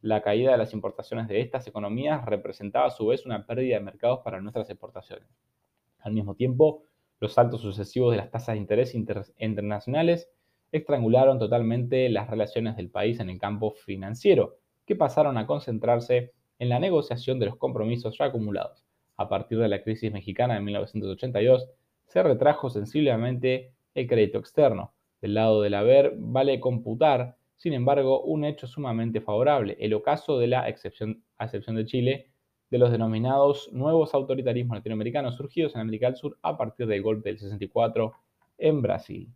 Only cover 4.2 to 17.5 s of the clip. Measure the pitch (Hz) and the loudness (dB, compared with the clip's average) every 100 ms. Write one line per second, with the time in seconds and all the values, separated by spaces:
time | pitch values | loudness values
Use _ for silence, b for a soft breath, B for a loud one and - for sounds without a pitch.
4.2 | - 95 101 117 104 95 - 98 - 95 | -4 -10 -8 -8 -8 -12 -16 -18 -18 -20
5.2 | _ _ _ _ _ _ _ _ - 110 | _ _ _ _ _ _ _ _ -6 -4
6.2 | 101 98 127 127 156 151 b b b _ | -4 -4 -2 4 4 4 b b b _
7.2 | - - 123 117 107 98 98 - 123 113 | -2 4 4 2 -6 -6 -6 0 2 2
8.2 | - 117 123 110 98 107 123 120 104 101 | -2 -8 -6 -6 0 2 2 -2 -4 -6
9.2 | 98 _ 110 104 104 104 - 143 165 170 | -8 _ -4 -4 -4 -6 -2 0 2 2
10.2 | 170 _ _ _ _ 156 151 143 113 123 | -2 _ _ _ _ -6 0 0 4 6
11.2 | 135 127 110 120 117 117 120 131 127 107 | 6 4 2 0 0 -2 0 2 2 0
12.2 | 110 110 104 - 113 107 90 95 104 117 | -2 -4 -2 -2 -4 -6 -8 -2 -2 -2
13.2 | 95 92 101 104 110 - - 95 95 113 | -6 -4 -4 -2 -4 -6 -12 -10 -8 -2
14.2 | 208 165 101 - _ _ _ 196 147 - | 4 6 4 -2 _ _ _ 0 0 2
15.2 | 151 123 107 147 - 113 110 120 120 123 | 2 0 -2 -4 -4 -4 0 0 2 0
16.2 | 120 _ _ _ 123 120 180 165 - 120 | 0 _ _ _ -2 0 2 0 0 -6
17.2 | 123 131 101 | -4 -2 -2